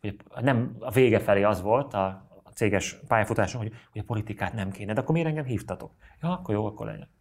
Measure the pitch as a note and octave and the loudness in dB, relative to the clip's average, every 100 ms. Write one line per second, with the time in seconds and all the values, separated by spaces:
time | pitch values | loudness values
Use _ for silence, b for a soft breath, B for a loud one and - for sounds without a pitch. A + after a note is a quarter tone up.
0 | G#2 - - - B2+ A#2+ - - B2 A#2 | -8 -10 -14 0 2 2 0 -6 0 4
1 | B2+ G#2+ - G2+ G2+ F#2+ F#2+ B2 C#3+ G#2 | 6 6 4 4 4 2 2 0 0 -2
2 | F#2+ F#2+ - - _ - G#2+ F#2+ - - | -2 -4 -18 -20 _ -2 2 2 -2 -10
3 | - A#2 G#2 A2+ F#2+ B2 A2 B B G#2+ | 0 2 2 0 0 -2 -8 B B -12
4 | - A2 G#2 G2+ F#2 A2+ G2 G2 G#2 A2 | -6 -6 -6 -6 -6 -4 -6 -8 -4 -2
5 | B2 E3 D#3+ D3+ C3 A2 - F#2 - _ | 0 0 0 -4 -4 -6 -6 -10 -10 _
6 | b b E3 F3+ F3+ G#2 G#2+ G#2+ G#2+ G#2 | b b -6 -6 -2 -2 -2 -6 -10 -10
7 | D3+ _ | -16 _